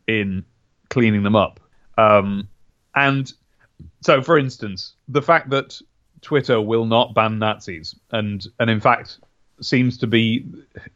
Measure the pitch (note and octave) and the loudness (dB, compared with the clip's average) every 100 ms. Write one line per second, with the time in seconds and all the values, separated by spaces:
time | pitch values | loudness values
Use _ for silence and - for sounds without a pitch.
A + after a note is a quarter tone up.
0 | - A2 G2 F#2+ - _ _ _ - C3 | -4 -2 -2 -6 -12 _ _ _ -6 0
1 | A2+ G#2 G2+ G#2+ F2+ - _ _ _ - | 0 2 2 2 0 -4 _ _ _ 2
2 | G#2+ G#2 G2 G2+ G2 _ _ _ _ C#3 | 4 4 2 -6 -8 _ _ _ _ -2
3 | C#3 C3+ C3 - _ _ _ - - _ | 0 -2 -6 -12 _ _ _ -20 -20 _
4 | - C#3+ B2+ D#3+ C3 - G#2 F#2 - _ | 0 2 2 0 0 -8 -12 -12 -16 _
5 | - C#3 - E3 C#3 C#3 C#3 - _ _ | -6 -2 2 0 0 -4 -4 -14 _ _
6 | _ _ - D3 B2+ A#2 G#2+ A2+ A2+ A2+ | _ _ -2 -2 2 0 0 0 2 2
7 | B2+ A2 A2 A2 A2 G#2 - E2 D#2+ - | 2 0 0 0 -4 -4 -10 -16 -16 -20
8 | _ A2+ G#2 G2+ - - A#2 A2 B2+ A#2+ | _ -6 -4 -6 -8 -4 0 2 2 0
9 | - - _ _ _ - - C3 B2 A#2+ | -2 -20 _ _ _ -18 -2 0 0 -2
10 | A2+ A2+ A2+ A#2 - - - - - | 0 2 2 -2 -6 -20 -20 -20 -2